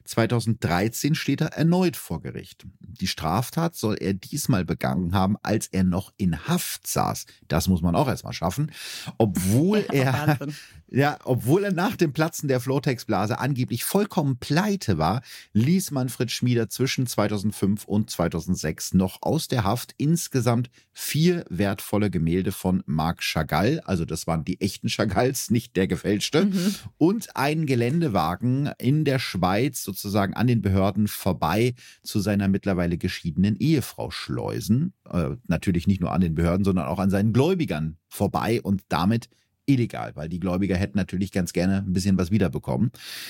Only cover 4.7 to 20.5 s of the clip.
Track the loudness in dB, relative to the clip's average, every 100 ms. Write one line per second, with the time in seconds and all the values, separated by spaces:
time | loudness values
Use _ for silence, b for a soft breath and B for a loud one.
4.7 | -2 -2 -2 0 2 2 0 0 -2 -2
5.7 | 0 2 0 -4 -2 -2 -2 -2 -2 -2
6.7 | -8 -6 -2 -2 -4 -10 B -2 0 2
7.7 | 2 2 2 0 -2 -6 -4 -4 -2 -4
8.7 | B B B B B 0 2 2 4 4
9.7 | 2 2 0 2 0 0 0 -2 -10 B
10.7 | B -4 2 2 2 -2 -2 2 2 2
11.7 | 0 0 0 0 2 -2 -2 0 0 0
12.7 | 0 0 -4 -2 0 0 0 -2 -2 -2
13.7 | -2 -2 0 0 0 0 -2 0 0 2
14.7 | -2 0 0 2 0 B B B 0 4
15.7 | 2 0 -4 -4 -2 -4 0 0 2 0
16.7 | -2 -2 0 -2 0 0 2 -2 0 0
17.7 | 0 0 -2 -2 0 -2 0 -2 -2 -2
18.7 | -4 0 2 2 -2 -2 -2 0 -2 0
19.7 | -2 -4 -4 0 0 0 0 2